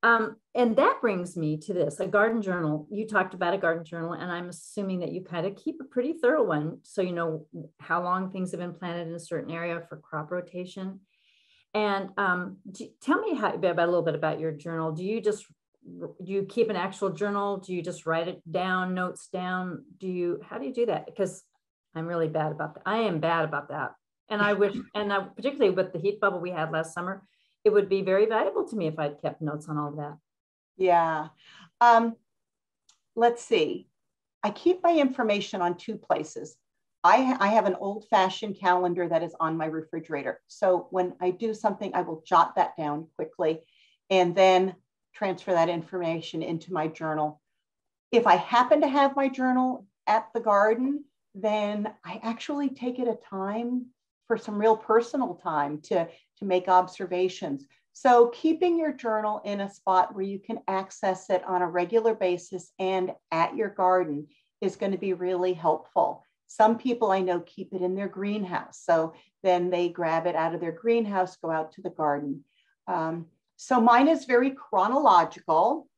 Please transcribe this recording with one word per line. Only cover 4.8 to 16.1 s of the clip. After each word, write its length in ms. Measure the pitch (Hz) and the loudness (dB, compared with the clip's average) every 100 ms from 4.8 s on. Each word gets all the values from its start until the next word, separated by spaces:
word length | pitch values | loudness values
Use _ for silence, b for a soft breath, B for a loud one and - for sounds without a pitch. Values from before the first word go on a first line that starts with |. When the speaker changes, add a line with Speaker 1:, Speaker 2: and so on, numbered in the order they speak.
| 196 185 | -4 -4
Speaker 1:
that 120 | 160 | -6
you 100 | 170 | -8
kind 220 | 185 170 165 | -8 -6 -6
of 100 | 202 | -6
keep 240 | - - | -10 -10
a 40 | |
pretty 280 | 269 247 254 | -8 -4 -4
thorough 320 | 330 - 311 | 0 2 2
one. 360 | 214 151 151 - | 2 0 -2 -8
So 180 | _ - | _ -6
you 120 | 180 | -4
know 340 | 170 170 156 - 170 - _ | -2 -4 -6 -10 -16 -18 _
how 220 | - 170 | -4 -4
long 280 | 180 185 190 | -2 -4 -4
things 200 | 190 185 | -6 -6
have 100 | 180 | -6
been 140 | 175 | -10
planted 340 | 175 180 170 165 | -8 -8 -8 -8
in 60 | |
a 40 | 170 | -10
certain 320 | 165 165 - | -8 -8 -6
area 320 | 165 170 170 165 | -8 -6 -8 -10
for 80 | 151 | -20
crop 340 | _ 156 151 | _ -10 -6
rotation. 720 | 180 175 180 180 - 190 190 _ _ _ _ _ _ _ | -8 -8 -12 -12 -10 -12 -12 _ _ _ _ _ _ _
And, 380 | 214 208 196 190 - | -2 -2 -2 -4 -4
um, 400 | 196 180 180 - - | -2 -2 -4 -12 -18
do, 160 | - 226 _ | -14 -16 _
tell 180 | - 359 | -2 0
me 140 | 440 | 0
how, 200 | 277 208 | -2 -2
about 240 | - 180 170 | 0 0 2
a 80 | 170 | 2
little 160 | 175 | 2
bit 120 | 160 | 0
about 240 | 151 156 - | -2 -2 -2
your 120 | 160 | -6
journal. 400 | 156 170 165 160 | -8 -8 -6 -4
Do 100 | 160 | -4
you 200 | 185 220 | -4 -2
just, 240 | 202 208 - _ _ _ - | -2 -4 -8 _ _ _ -20
do 280 | 175 170 | -14 -14